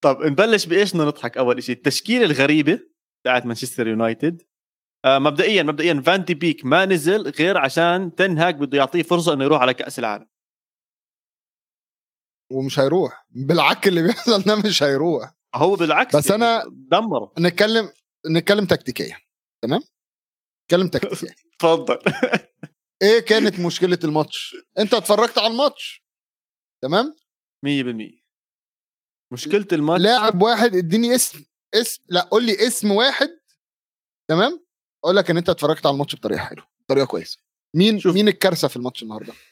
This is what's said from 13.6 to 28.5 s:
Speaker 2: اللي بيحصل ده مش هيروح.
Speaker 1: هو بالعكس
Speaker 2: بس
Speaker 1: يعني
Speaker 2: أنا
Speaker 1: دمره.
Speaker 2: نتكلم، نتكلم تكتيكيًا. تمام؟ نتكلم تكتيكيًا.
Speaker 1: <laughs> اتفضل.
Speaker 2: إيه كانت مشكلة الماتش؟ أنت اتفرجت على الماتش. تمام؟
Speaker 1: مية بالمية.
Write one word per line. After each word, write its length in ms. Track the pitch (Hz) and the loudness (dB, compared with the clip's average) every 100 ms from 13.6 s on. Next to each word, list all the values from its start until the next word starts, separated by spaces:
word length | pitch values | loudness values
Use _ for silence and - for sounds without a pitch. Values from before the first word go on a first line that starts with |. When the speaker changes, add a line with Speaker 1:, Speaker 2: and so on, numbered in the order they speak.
| 143 - 196 | 2 2 2
Speaker 2:
اللي 140 | 175 | 2
بيحصل 400 | 165 233 - 214 | 0 0 0 0
ده 140 | 190 214 | 2 0
مش 260 | 208 175 | 0 0
هيروح. 500 | 143 135 165 147 110 _ _ | 0 0 0 -2 -6 _ _
Speaker 1:
هو 220 | 120 160 196 | 0 0 2
بالعكس 400 | 165 156 254 147 | 0 0 2 0
Speaker 2:
بس 140 | 147 | 2
Speaker 1:
يعني 140 | 202 | 2
Speaker 2:
أنا 200 | 233 226 - | 2 0 -4
Speaker 1:
دمره. 600 | - - 170 226 139 104 - | -14 -2 0 0 -4 -6 -2
Speaker 2:
نتكلم، 540 | 175 175 208 226 202 _ _ _ 160 160 | -2 2 2 2 -2 _ _ _ -2 -2
نتكلم 280 | 165 208 190 | 2 0 2
تكتيكيًا. 500 | 160 - 123 71 - _ _ _ _ | -2 -2 -10 -10 -12 _ _ _ _
تمام؟ 160 | 113 156 - _ _ _ _ _ _ _ | -4 -4 -6 _ _ _ _ _ _ _
نتكلم 240 | _ 175 185 | _ 0 0
تكتيكيًا. 460 | 135 208 190 175 - | -2 -6 -8 -12 -16
Speaker 1:
<laughs> 100 | _ | _
اتفضل. 440 | _ 170 160 135 - - - 254 240 _ _ - _ _ _ | _ 0 0 0 -2 -2 -2 -2 -4 _ _ -20 _ _ _
Speaker 2:
إيه 180 | 196 233 | 2 2
كانت 400 | 226 214 214 175 | 2 0 0 -2
مشكلة 380 | 175 165 180 175 | -6 -2 -2 0
الماتش؟ 520 | 165 151 151 - - - _ - | -2 -2 -4 -6 -14 -18 _ -4
أنت 160 | 208 | 0
اتفرجت 440 | 233 - 208 226 262 | 0 2 2 2 0
على 80 | 214 | -2
الماتش. 580 | 226 285 - - - _ _ _ _ _ _ _ _ | 0 -2 -2 -16 -16 _ _ _ _ _ _ _ _
تمام؟ 320 | 131 170 269 - _ _ _ _ | -2 -2 -2 -8 _ _ _ _
Speaker 1:
مية 180 | 139 139 | -4 -2
بالمية. 400 | 123 113 107 _ _ _ _ | -4 -8 -12 _ _ _ _